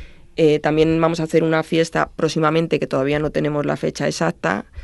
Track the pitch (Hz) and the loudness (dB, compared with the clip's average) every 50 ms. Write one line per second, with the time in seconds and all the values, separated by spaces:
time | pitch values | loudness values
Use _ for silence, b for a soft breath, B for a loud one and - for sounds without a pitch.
0 | B B B B B B - - 165 151 151 151 151 151 156 156 156 165 160 165 | B B B B B B -2 2 2 4 4 2 2 0 2 2 4 4 4 2
1 | 165 165 165 165 160 160 170 160 165 160 160 160 160 - 170 160 165 - - 156 | 2 2 0 0 -2 0 2 2 2 2 2 0 0 0 0 0 0 0 0 -2
2 | - - - - 165 156 - 165 160 151 156 165 165 156 156 143 139 139 147 135 | -2 -2 -2 -2 -2 -2 0 2 2 2 2 2 0 0 0 -2 -2 -2 -2 -2
3 | 135 143 147 151 156 147 147 151 151 147 151 147 147 147 147 - - 156 - - | 0 0 0 -2 -2 -2 -2 -2 -2 -2 -2 -2 -2 -2 -4 -4 -4 -6 -4 -4
4 | 147 156 151 - 165 165 - - - 160 190 214 - - B B | -4 -4 -4 -2 -2 -4 -4 -4 -4 -4 -4 -4 -6 -12 B B